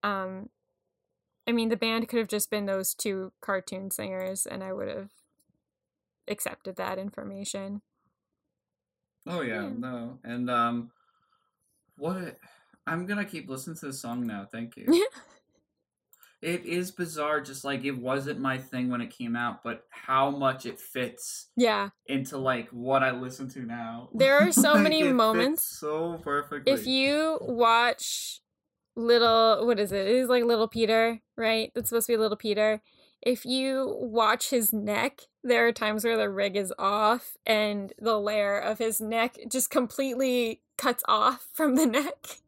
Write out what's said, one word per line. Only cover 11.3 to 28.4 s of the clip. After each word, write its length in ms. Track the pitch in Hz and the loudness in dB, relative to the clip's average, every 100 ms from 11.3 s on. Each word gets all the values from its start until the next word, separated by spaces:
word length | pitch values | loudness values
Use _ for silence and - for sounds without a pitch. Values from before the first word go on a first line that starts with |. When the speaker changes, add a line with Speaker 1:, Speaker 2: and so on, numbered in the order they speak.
| _ _ _ _ _ _ _ | _ _ _ _ _ _ _
Speaker 2:
what 180 | 147 185 | -6 -4
a, 180 | 170 131 _ _ _ _ - | -8 -12 _ _ _ _ -6
I'm 180 | 165 180 | -6 -4
gonna 180 | 208 202 | -4 -4
keep 220 | 160 - | -8 -10
listening 280 | 131 151 160 | -10 -10 -10
to 80 | 143 | -10
the 60 | |
song 320 | 135 120 123 120 | -10 -8 -4 -4
now. 180 | 104 98 | -6 -10
Thank 240 | 113 117 - | -10 -10 -8
you. 300 | - 339 440 | 2 4 4
Speaker 1:
<laughs> 40 | - - _ _ _ _ _ _ _ _ _ _ _ | -4 -20 _ _ _ _ _ _ _ _ _ _ _
Speaker 2:
It 240 | 165 175 170 | -4 -4 -2
is 260 | 175 180 | -4 -4
bizarre, 480 | - 175 156 147 151 | -6 -6 -2 0 0
just, 240 | 135 135 | -2 -10
like, 220 | 139 135 135 | -6 -4 -2
it 60 | 127 | -4
wasn't 400 | 123 135 139 143 | -2 -2 -2 -4
my 160 | 135 131 | -2 -4
thing 320 | 131 127 127 | -6 -4 -2
when 100 | 123 | -2
it 120 | 117 - | -4 -8
came 160 | 120 | -6
out, 300 | 117 120 117 | -2 -2 -4
but 220 | - 117 _ | -8 -10 _
how 400 | - - 135 139 | -18 0 2 4
much 360 | 143 135 127 120 | 2 0 0 -6
it 120 | - | -10
fits 680 | - - 123 - - - - - | -10 -4 -4 -6 -12 -12 -8 2
Speaker 1:
Yeah. 360 | 240 214 202 _ - | 2 2 -2 _ -6
Speaker 2:
into, 320 | 139 135 139 | -4 -4 -4
like, 300 | 131 123 117 | 0 0 -4
what 300 | 120 123 135 | -8 2 2
I 100 | 131 | 2
listen 360 | 123 127 - 135 | -2 -8 -10 -12
to 100 | 135 | -10
now. 480 | 120 117 113 117 - | -10 -8 -8 -10 -10
Speaker 1:
There 240 | 226 269 285 | 2 6 6
are 140 | 330 | 6
so 220 | 320 294 | 6 6
Speaker 2:
<laughs> 0 | |
Like, 100 | 302 | 6
Speaker 1:
many 160 | 302 311 | 6 4
Speaker 2:
it 40 | 294 | 4
fits 80 | |
Speaker 1:
moments. 500 | 254 220 220 254 320 | 4 4 4 2 0
Speaker 2:
so 540 | - - 151 156 165 165 | -4 -6 -6 -4 -4 -6
perfectly. 520 | 160 143 147 143 143 | -4 -4 -4 -4 0
Speaker 1:
If 120 | 277 214 | 0 2
you 520 | 262 269 294 311 320 | 2 2 2 0 -2
watch 1000 | - 233 233 226 240 - - - - - | -4 2 4 6 4 0 -6 -8 -8 -14